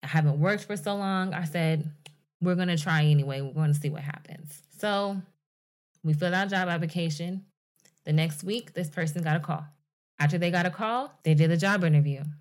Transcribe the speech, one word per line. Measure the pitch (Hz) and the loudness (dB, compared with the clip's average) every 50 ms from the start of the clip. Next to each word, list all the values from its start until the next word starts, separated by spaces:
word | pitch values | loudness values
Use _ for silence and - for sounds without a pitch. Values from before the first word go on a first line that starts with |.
| - | -10
I | |
haven't | 147 - 160 151 147 143 147 | 0 2 4 4 4 2 2
worked | 151 185 208 208 208 | 2 2 0 -2 -4
for | - 208 202 | -6 -8 -6
so | - 208 202 | -4 -4 -4
long." | 202 202 196 190 190 185 190 - | -2 -2 -2 0 -2 -2 -2 -4
I | - 175 | -4 -6
said, | 160 147 175 165 160 160 156 156 160 - _ _ - _ _ _ _ _ _ | -4 -2 0 0 2 0 0 -2 -6 -8 _ _ -20 _ _ _ _ _ _
"We're | 170 180 180 | -2 0 0
gonna | 175 185 180 175 160 | 0 0 0 0 -2
try | 151 180 170 156 151 | 0 0 0 2 4
anyway. | 151 147 147 139 139 135 135 139 | 6 4 4 4 0 -4 -6 -6
We're | 135 131 | -6 -2
gonna | 156 156 151 147 | 0 2 2 2
see | 147 - 143 | 0 0 -4
what | 147 - 143 | -6 -6 -8
happens." | 143 - - - - 156 - - - - - _ _ _ - | -10 -10 -12 -14 -16 -18 -18 -16 -18 -20 -20 _ _ _ -6
So | - 214 202 202 202 202 196 190 180 _ _ _ _ _ _ _ _ _ _ _ _ _ _ _ _ | -4 -2 -2 0 -2 -2 -4 -6 -8 _ _ _ _ _ _ _ _ _ _ _ _ _ _ _ _
we | 160 156 | 0 0
filled | 147 170 180 175 | 0 0 0 0
out | 185 196 | 0 0
a | 196 | 0
job | 196 185 185 180 | 0 0 0 0
application. | 175 170 170 165 156 180 170 165 151 147 170 175 185 190 190 _ _ _ _ _ _ _ _ _ _ _ _ | 0 -2 -2 -4 -2 -2 -2 -2 -4 -4 -6 -8 -8 -8 -10 _ _ _ _ _ _ _ _ _ _ _ _
The | - 151 | 0 2
next | 156 160 165 151 147 - | 2 2 0 -2 -6 -6
week, | 180 208 247 247 - - | -6 -6 -6 -6 -8 -8
this | - 180 151 | -6 -6 -6
person | - - 165 160 147 175 170 | -4 -4 -4 -2 -2 -2 -2
got | 160 156 | 0 0
a | 170 | 0
call. | - - 156 156 156 - _ _ _ _ _ _ _ _ _ _ | 0 -4 -6 -8 -8 -14 _ _ _ _ _ _ _ _ _ _
After | 139 147 151 175 | 0 2 2 2
they | 170 175 | 0 2
got | 175 180 175 | 2 2 0
a | 180 | 0
call, | 156 - 208 220 233 247 269 294 - _ _ | -2 -2 -4 -2 -2 -2 -4 -6 -10 _ _
they | 160 156 | 4 6
did | 147 156 165 | 6 6 4
a | 170 170 | 4 4
job | 160 196 202 202 180 | 2 2 2 4 4
interview. | 165 151 147 143 147 143 135 143 - - - | 4 6 6 4 4 0 -4 -6 -10 -10 -12